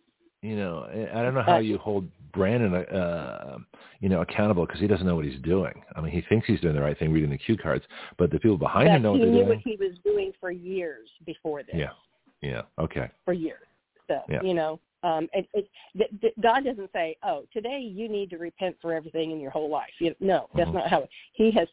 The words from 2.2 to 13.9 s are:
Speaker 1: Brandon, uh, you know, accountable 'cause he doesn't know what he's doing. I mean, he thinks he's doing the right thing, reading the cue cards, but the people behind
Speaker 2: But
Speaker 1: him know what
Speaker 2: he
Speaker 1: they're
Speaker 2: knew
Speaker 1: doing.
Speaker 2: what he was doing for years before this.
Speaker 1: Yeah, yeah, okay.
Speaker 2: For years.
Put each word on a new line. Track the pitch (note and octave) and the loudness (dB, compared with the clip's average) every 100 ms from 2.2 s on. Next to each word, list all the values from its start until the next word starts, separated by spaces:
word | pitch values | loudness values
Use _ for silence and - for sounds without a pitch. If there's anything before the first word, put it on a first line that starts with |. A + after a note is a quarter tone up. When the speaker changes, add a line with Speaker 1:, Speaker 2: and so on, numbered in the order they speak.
| - | -8
Speaker 1:
Brandon, | F#2 F#2+ A#2+ G#2+ | 0 2 4 2
uh, | F2+ - F#2+ F2 E2+ C2+ G1+ C2+ B1 - - - - | 2 -2 -2 -2 -4 -6 -10 -12 -14 -16 -20 -20 -4
you | G2 | 2
know, | F2+ | 2
accountable | F2 - G#2 F2+ D#2+ | 0 2 2 2 0
'cause | E2 | 0
he | G2+ | 2
doesn't | F#2+ F#2 | 2 2
know | |
what | E2+ D2 | 0 -2
he's | C2+ | -4
doing. | D#2 F#2 D#2+ - - | 0 0 0 -6 -16
I | - | -8
mean, | D#2 | -4
he | F2 | -4
thinks | - G#2+ - | 2 2 2
he's | F#2+ | 2
doing | E2+ | 2
the | D2 | 2
right | D2 D2+ | 0 0
thing, | D#2 | 2
reading | D#2 D2+ | 2 2
the | C#2 | -2
cue | - A2+ | -2 0
cards, | E2 C#2 - - - - | 0 -2 -4 -18 -8 0
but | F2 | 2
the | D#2 | 4
people | A2+ F#2 | 2 4
behind | C#2 G2 D#3 | 2 4 6
Speaker 2:
But | E3 | 6
Speaker 1:
him | |
know | A2 | 6
what | G2 | 6
Speaker 2:
he | - | 6
Speaker 1:
they're | |
Speaker 2:
knew | - | 6
Speaker 1:
doing. | - | 4
Speaker 2:
what | A2 | 2
he | B3+ G#3 | -2 -4
was | G3 F3 | -4 -2
doing | G3+ G#3 G3 - | -2 0 -2 -6
for | F#3 | -8
years | F3+ F3 F#3+ E3+ B2 A2 _ E3 | -8 -6 -6 -6 -8 -18 _ -16
before | D3+ D#3+ D3 | -10 -8 -8
this. | - | -6
Speaker 1:
Yeah, | E2 C#2+ - _ _ _ _ | -4 -4 -8 _ _ _ _
yeah, | C#2+ A#1+ - - | -8 -8 -10 -4
okay. | D#2+ C#2+ B1 _ - | -4 -4 -8 _ -6
Speaker 2:
For | |
years. | F3+ D#3+ - _ _ _ | -4 -6 -10 _ _ _